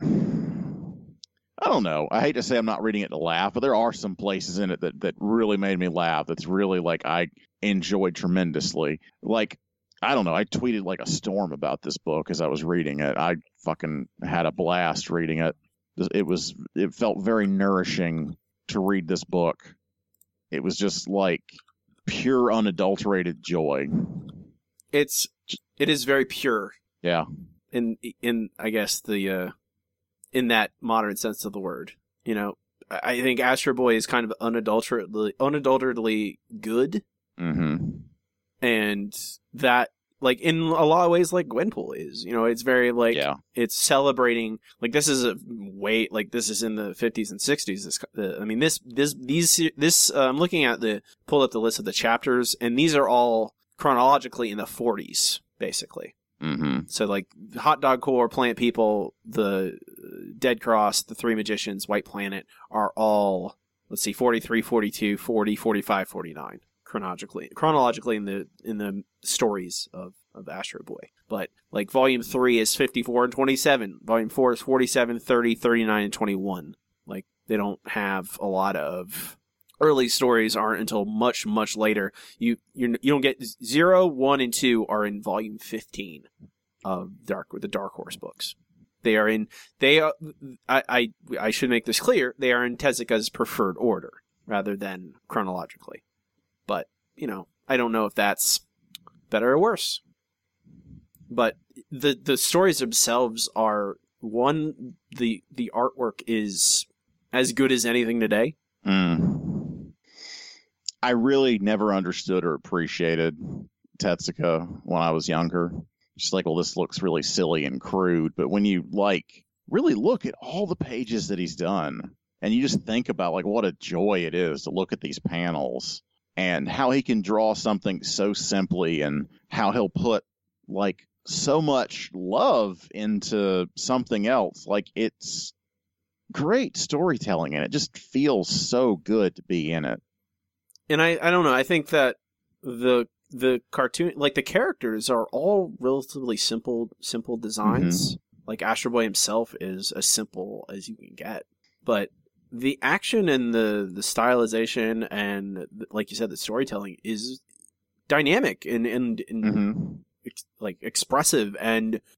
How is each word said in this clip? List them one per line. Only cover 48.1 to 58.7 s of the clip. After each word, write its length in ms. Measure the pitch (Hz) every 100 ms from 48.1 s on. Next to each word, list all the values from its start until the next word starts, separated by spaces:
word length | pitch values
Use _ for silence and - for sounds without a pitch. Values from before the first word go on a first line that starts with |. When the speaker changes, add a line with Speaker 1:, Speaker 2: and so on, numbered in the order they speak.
Speaker 2:
the, 220 | - 95 -
I 40 |
mean, 140 | 107 110
this, 220 | 156 -
this, 300 | 123 120 147
these, 460 | 139 127 156 170 - 160 -
this, 340 | 156 - -
uh, 180 | 143 131
I'm 100 | 139
looking 260 | 175 170
at 160 | 131 113
the, 220 | 110 104 - _ -
pulled 180 | 147
up 80 | 131
the 80 | 113
list 180 | 113 -
of 60 |
the 80 | 107
chapters, 640 | - 117 117 135 123 120 -
and 160 | 120 123
these 200 | 160 147
are 120 | 117
all 460 | 123 120 113 107 _ _ -
chronologically 720 | 147 123 131 139 123 - 117
in 80 | 104
the 80 | -
forties, 720 | - 120 101 - - - - _ -
basically. 560 | - - - - - _ _ -
Speaker 1:
Mm-hmm. 380 | 76 73 73 65 87
Speaker 2:
So, 180 | - 104
like, 200 | 98 92 - 107 117
Hot 240 | 147 147
Dog 200 | 139 127
Corps, 280 | 139 127 117
Plant 300 | - 120 110
People, 560 | 120